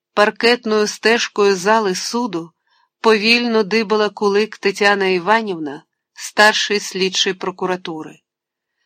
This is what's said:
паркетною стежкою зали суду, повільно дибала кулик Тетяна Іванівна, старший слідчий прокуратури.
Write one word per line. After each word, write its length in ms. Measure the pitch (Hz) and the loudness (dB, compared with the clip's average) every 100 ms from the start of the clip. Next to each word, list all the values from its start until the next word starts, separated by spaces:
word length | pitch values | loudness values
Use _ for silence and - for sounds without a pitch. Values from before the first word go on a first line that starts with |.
| _ | _
паркетною 720 | - 208 214 233 247 220 214 208 | 0 0 2 0 0 0 0 -2
стежкою 680 | - 214 233 - - 202 190 | -2 0 0 -2 0 2 2
зали 380 | 190 226 208 | 2 2 0
суду, 580 | 185 - 233 240 170 165 _ _ _ _ - | -4 -4 -4 -4 -6 -12 _ _ _ _ -2
повільно 600 | 220 220 220 240 240 220 | 2 2 4 2 2 0
дибала 460 | 190 220 202 214 208 | 2 0 0 0 -2
кулик 500 | 202 208 202 214 - | 0 0 0 -2 -2
Тетяна 480 | 202 196 202 202 190 | -4 2 2 2 0
Іванівна, 800 | 185 175 226 214 170 147 147 _ _ _ | 0 0 0 0 -6 -8 -10 _ _ _
старший 680 | - - - 208 214 - 202 | -16 -6 4 4 4 -2 -4
слідчий 540 | - 190 190 185 202 | -4 -4 -2 0 -4
прокуратури. 840 | 185 185 185 185 185 185 160 151 156 _ _ _ _ _ _ | -4 -8 -6 -4 -4 -6 -12 -12 -18 _ _ _ _ _ _